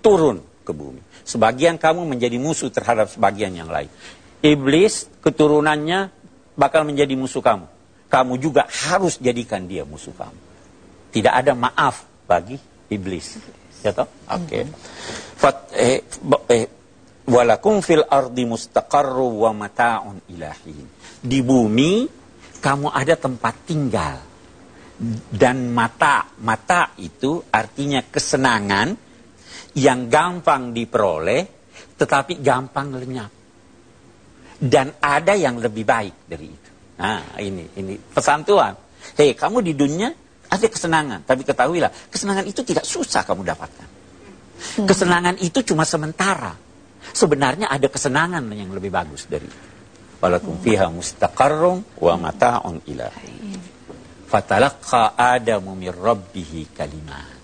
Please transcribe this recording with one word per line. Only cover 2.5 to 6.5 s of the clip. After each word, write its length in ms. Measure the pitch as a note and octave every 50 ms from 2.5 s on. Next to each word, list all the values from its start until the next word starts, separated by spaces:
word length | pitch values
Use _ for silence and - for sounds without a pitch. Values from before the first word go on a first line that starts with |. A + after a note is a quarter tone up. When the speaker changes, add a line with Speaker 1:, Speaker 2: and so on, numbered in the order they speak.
| D#3+ - - C3 -
Speaker 1:
terhadap 380 | - G2+ A2 A#2 A2 G#2+ G2
sebagian 420 | - - A2 G2 F#2+ G2+ G#2+ F#2+ F#2
yang 160 | E2+ E2 D#2+
lain. 220 | E2 C#2+ D2 D2 - - - - - - - - - -
Iblis 720 | - D3+ D3+ D3 C3+ C3+ C#3 D#3+ F#3+ G#3+ - - - - - -
keturunannya 880 | - D#3+ - - D3+ D3+ D3+ D3+ D3 D#3 D3+ D3+ D3 D#3 F3 F#3+ G3 F#3+ _ _ _ - _ _ _ _